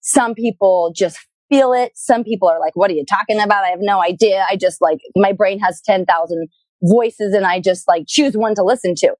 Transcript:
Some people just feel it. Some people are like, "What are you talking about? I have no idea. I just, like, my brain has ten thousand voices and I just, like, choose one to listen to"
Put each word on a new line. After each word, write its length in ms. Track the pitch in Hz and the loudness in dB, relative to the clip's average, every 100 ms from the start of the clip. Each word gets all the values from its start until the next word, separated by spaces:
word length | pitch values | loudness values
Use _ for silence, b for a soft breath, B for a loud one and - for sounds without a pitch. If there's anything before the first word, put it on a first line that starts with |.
Some 320 | - - 233 | 0 0 0
people 600 | 226 233 202 196 185 170 165 | -2 -4 0 2 2 0 -2
just 220 | 185 160 - _ _ | -4 -4 -20 _ _
feel 240 | 277 262 | 2 2
it. 180 | 247 247 - | 2 -2 -6
Some 280 | - 233 | 0 0
people 240 | 214 214 185 | 0 0 0
are 120 | 165 | 0
like, 160 | 160 170 | -2 0
"What 140 | 196 | 0
are 40 | |
you 120 | 160 139 | 0 -2
talking 340 | 196 214 214 | -4 -2 -2
about? 260 | 208 208 190 | 0 0 0
I 20 | |
have 120 | 180 | -2
no 200 | 202 196 | -2 0
idea. 440 | 175 180 220 196 185 | 0 2 0 2 -2
I 60 | 190 | 0
just, 260 | 185 - | -2 0
like, 180 | 165 156 - - | 0 0 -4 0
my 180 | 196 | 0
brain 260 | 196 202 196 | 2 -2 0
has 220 | 196 - | -4 -4
ten 240 | - 196 180 | -2 0 2
thousand 420 | 170 165 170 165 _ _ _ | 0 0 -6 -8 _ _ _
voices 540 | 175 220 233 - 208 202 | 2 2 2 -4 -2 0
and 100 | 190 | 0
I 140 | 180 | -2
just, 280 | 185 185 - | -2 -2 0
like, 160 | 175 160 | 0 0
choose 280 | - 285 214 | 0 0 0
one 200 | 220 208 | -2 0
to 80 | |
listen 320 | 190 247 185 170 | 0 0 -2 0
to" 140 | 156 92 | -2 -2